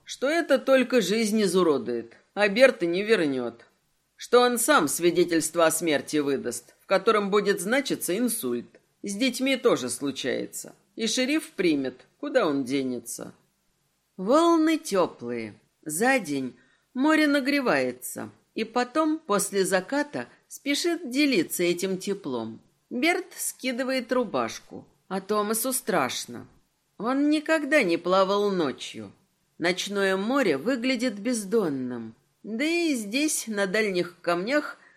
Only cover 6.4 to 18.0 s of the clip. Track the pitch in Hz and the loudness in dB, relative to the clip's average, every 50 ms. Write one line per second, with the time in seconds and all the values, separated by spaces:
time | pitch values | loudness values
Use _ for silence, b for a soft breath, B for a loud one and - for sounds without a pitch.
6.4 | 113 120 117 - - _ - _ _ - 190 185 185 226 214 208 202 190 196 208 | -2 -4 -6 -8 -10 _ -20 _ _ 0 0 2 2 4 2 2 2 2 2 2
7.4 | 180 202 190 - 175 208 247 285 277 - 160 117 - - 175 220 254 233 - - | 2 2 0 0 0 0 0 0 0 -2 -4 -4 -2 -4 -2 0 0 -2 -2 -2
8.4 | 131 123 120 120 - - _ - _ _ _ _ - 202 196 202 262 254 247 - | -4 -4 -4 -4 -6 -10 _ -20 _ _ _ _ -10 -8 -4 -2 -2 -2 0 0
9.4 | 262 277 269 233 - 226 165 120 127 120 - - 151 139 127 - - 123 117 117 | -2 -2 0 2 2 2 2 2 0 -4 -6 -4 -6 -6 -6 -4 -4 -2 -2 -4
10.4 | 123 - - - - - - _ _ _ - - 226 214 - 254 254 254 302 320 | -4 -8 -10 -14 -14 -14 -18 _ _ _ -8 -4 -4 -2 0 0 0 0 0 -2
11.4 | - - - - 185 170 151 139 131 127 127 - - _ _ - 294 294 285 247 | -4 -6 -6 0 2 2 2 2 0 -4 -6 -10 -20 _ _ -10 -6 0 0 2
12.4 | 208 156 139 139 131 117 139 139 131 127 123 120 - - - - - - - _ | 2 2 0 0 -2 -2 -2 -2 -2 -2 -4 -6 -8 -10 -12 -12 -12 -14 -16 _
13.4 | _ _ _ _ _ _ _ _ _ _ _ _ _ _ _ - 185 208 269 320 | _ _ _ _ _ _ _ _ _ _ _ _ _ _ _ -6 0 2 4 4
14.4 | 339 339 339 320 311 330 320 302 311 - 196 185 160 - - - 120 120 120 117 | 6 6 4 4 4 2 0 -2 -2 -2 0 0 0 0 -2 -8 -10 -8 -6 -6
15.4 | 113 104 101 - _ _ _ _ - 156 151 165 233 262 269 254 185 147 143 135 | -8 -8 -12 -16 _ _ _ _ -10 -8 -4 0 0 2 2 0 0 -2 -4 -4
16.4 | 131 123 - b b b b b b b b 247 269 311 311 311 311 285 285 294 | -4 -6 -10 b b b b b b b b 0 2 4 4 4 4 4 2 2
17.4 | 247 277 285 285 254 214 156 135 127 127 123 - | 0 0 0 0 2 2 2 2 2 0 -4 -6